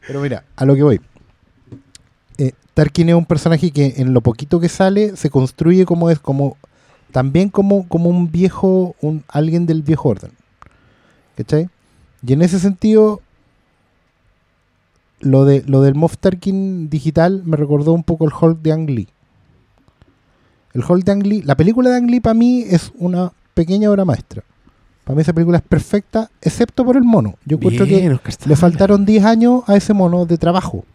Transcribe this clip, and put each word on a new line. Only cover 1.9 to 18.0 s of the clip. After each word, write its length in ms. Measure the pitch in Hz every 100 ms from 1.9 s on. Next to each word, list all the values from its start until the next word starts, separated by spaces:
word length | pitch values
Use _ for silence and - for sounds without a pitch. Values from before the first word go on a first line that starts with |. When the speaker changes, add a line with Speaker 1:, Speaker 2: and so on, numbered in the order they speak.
| _ _ _ _ -
Speaker 1:
Eh, 140 | 131 - _
Tarkin 360 | - 147 175 165
es 40 |
un 100 | 170 160
personaje 440 | 160 165 160 175
que 240 | 143 139 135
en 140 | 127
lo 60 | 123
poquito 400 | 123 113 143 175
que 80 | 170
sale 480 | - 190 196 214 190
se 140 | 147
construye 540 | 135 131 - 160 185 180
como 240 | 170 170
es, 80 | 156
como, 380 | - 139 139 - _ _ _ _ _
también 360 | 131 135 151 196
como, 360 | 202 196 202 175
como 200 | 165 170
un 220 | 180 175
viejo, 640 | 165 185 - 190 185 180 -
un, 240 | 151 156 -
alguien 380 | 147 160 170 170
del 160 | 160
viejo 260 | 147 160 139
orden. 240 | 98 - _ _ _ - _ _ _ _ _ _ -
¿Cachai? 320 | 117 151 175 _ _ _ _ _ 123
Y 60 |
en 100 | 139
ese 160 | 175 185
sentido, 640 | 196 185 214 214 214 208 _ _ _ _ _ _ _ _ _ _ _ _ _ _ _ _ _ _ _ _
lo 240 | 139 135
de, 180 | 139 139 139
lo 160 | 135
del 120 | 139
Moff 220 | 139 165 -
Tarkin 720 | 190 185 196 190 196 185 156
digital 520 | 151 143 147 175 196
me 120 | 175 151
recordó 360 | 143 143 151
un 120 | 170